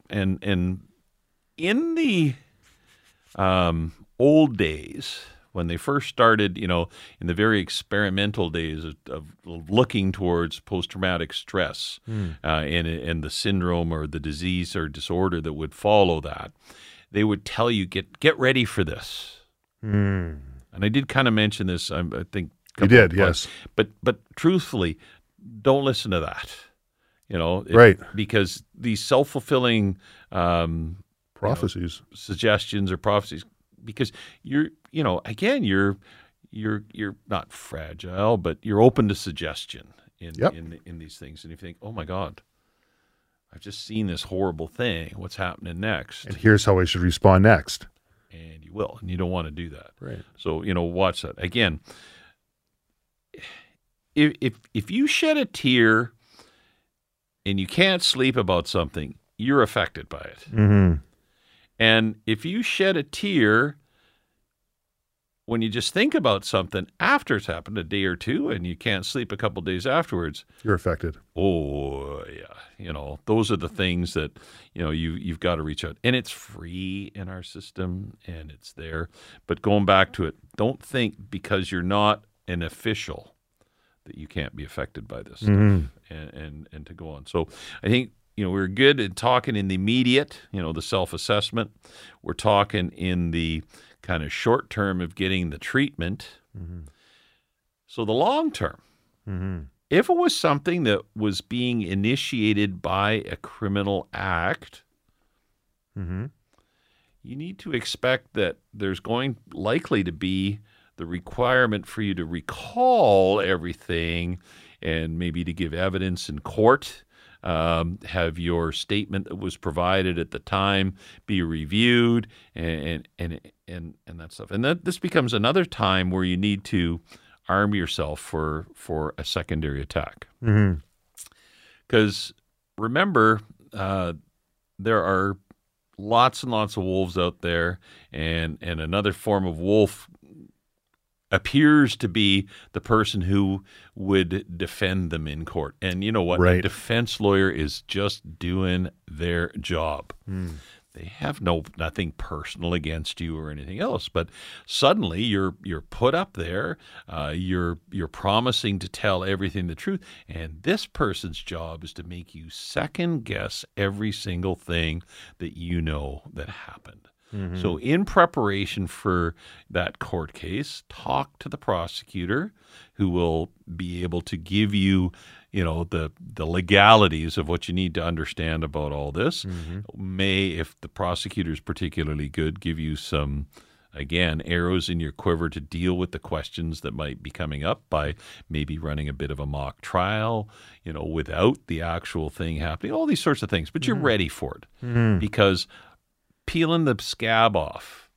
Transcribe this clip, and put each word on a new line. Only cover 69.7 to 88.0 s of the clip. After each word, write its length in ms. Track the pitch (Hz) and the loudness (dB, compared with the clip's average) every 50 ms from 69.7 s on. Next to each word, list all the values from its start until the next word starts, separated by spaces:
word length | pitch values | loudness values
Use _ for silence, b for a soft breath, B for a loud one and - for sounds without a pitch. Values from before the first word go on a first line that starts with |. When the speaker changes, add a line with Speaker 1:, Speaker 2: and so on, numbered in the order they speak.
| 92 90 95 | -4 -2 -2
Speaker 1:
afterwards. 600 | 135 131 165 165 - - 87 85 76 76 - - b b b - | 0 0 0 0 0 -4 -4 -4 -4 -6 -10 -16 b b b -2
Speaker 2:
You're 120 | 107 101 | 0 0
affected. 440 | 90 - 92 82 - - 82 78 - - _ _ | 0 2 -2 -2 -2 -4 -6 -8 -10 -16 _ _
Speaker 1:
Oh, 880 | 82 92 98 90 82 73 71 69 71 69 67 69 69 69 71 71 - - - - | 0 2 2 2 2 0 -2 -4 -4 -4 -4 -6 -8 -8 -10 -10 -12 -12 -14 -16
yeah. 120 | - - - - B B B B - | -18 -18 -20 -20 B B B B -16
You 160 | 98 87 78 | -12 -10 -10
know, 240 | 73 71 69 73 71 - | -8 -8 -10 -12 -10 -2
those 260 | - 107 113 110 101 110 | 2 2 2 4 2 0
are 40 | 82 | -2
the 100 | 82 80 | -2 -6
things 460 | - - 92 92 87 87 87 85 - | -4 -2 -2 0 0 0 -2 -2 -2
that, 240 | 80 76 73 - b b b b b b b _ | -4 -4 -4 -8 b b b b b b b _
you 100 | - 85 | -6 -4
know, 80 | 78 | -4
you, 220 | 78 80 80 80 82 | -2 -2 -4 -4 -6
you've 280 | 90 - 87 82 80 | -6 -8 -8 -8 -4
gotta 220 | - 87 87 78 76 | -2 -2 -2 -2 -4
reach 220 | 76 78 - - | -6 -8 -8 -8
out. 140 | 82 - - - | -10 -10 -4 -2
And 140 | 120 127 | 0 0
it's 140 | 127 - - | 0 -2 -6
free 800 | - - - - 107 - 85 85 87 92 95 92 95 98 98 - - | -12 -16 -18 -20 -18 -16 -16 -12 -10 -8 -6 -6 -6 -8 -10 -12 -12
in 140 | 101 95 92 | -12 -12 -12
our 140 | 92 92 90 | -12 -14 -16
system, 720 | - - - - - - - 92 90 90 92 101 107 107 - _ | -16 -16 -18 -18 -16 -8 -6 -4 -4 -4 -6 -8 -12 -16 -18 _
and 240 | - 85 80 78 78 73 | -14 -14 -14 -14 -16 -20
it's 200 | - _ - - | -20 _ -20 -18
there. 380 | - 80 80 80 80 82 - b b b b b b b | -16 -12 -8 -6 -6 -8 -8 b b b b b b b
But 140 | - 87 - | -4 -4 0
going 240 | - 104 101 104 98 | 2 4 4 4 6
back 300 | 92 98 95 95 - - | 6 6 6 4 2 0
to 100 | - 87 | -4 -4
it, 120 | 76 - - - - - | -4 -6 -10 -18 -18 -4
don't 260 | - 104 120 131 - - | -2 -2 -2 -2 -4 -10
think 340 | - - 127 117 101 - - 95 - | -6 -2 0 0 0 -2 -6 -12 -12
because 420 | 104 92 - - 107 95 90 - | -10 -10 -4 -2 -2 -2 -2 -2
you're 120 | 98 90 87 | -4 -2 0
not 420 | 92 101 104 104 104 107 - - _ _ _ _ - | 0 2 4 4 4 2 0 -4 _ _ _ _ -8
an 140 | 90 85 85 | -6 -4 -4
official 720 | 78 - - - 113 110 - - - 76 - - - _ _ _ _ _ _ _ _ _ _ _ _ _ _ _ | -6 -8 -6 -4 -4 -4 -4 -6 -8 -10 -12 -14 -18 _ _ _ _ _ _ _ _ _ _ _ _ _ _ _
that 100 | - - | -20 -16
you 100 | 71 78 | -16 -16
can't 300 | - - 82 71 - - | -8 -6 -6 -6 -6 -8
be 80 | - 71 | -12 -14
affected 420 | - - - 65 - _ - 53 | -10 -8 -8 -8 -8 _ -14 -14
by 160 | - - 57 52 | -12 -14 -14 -14
this 180 | - - - 107 | -16 -14 -2 2
Speaker 2:
Mm-hmm. 380 | 104 101 98 104 104 101 87 | 4 6 8 8 8 6 4
Speaker 1:
stuff 100 | 73 65 - _ _ _ | 2 -2 -6 _ _ _
and, 240 | 82 78 76 - - | -14 -14 -14 -14 -14
and, 360 | 67 78 78 73 78 76 - - | -14 -14 -14 -14 -16 -18 -18 -18
and 140 | 76 78 | -18 -16
to 80 | - 87 | -16 -16
go 160 | 82 85 80 | -16 -14 -14
on. 160 | 76 71 71 | -14 -14 -14
So 220 | - - 87 78 - B B B B B B - | -4 -2 -2 -2 -2 B B B B B B 0
I 60 | 101 | 2
think, 240 | 117 123 | 2 2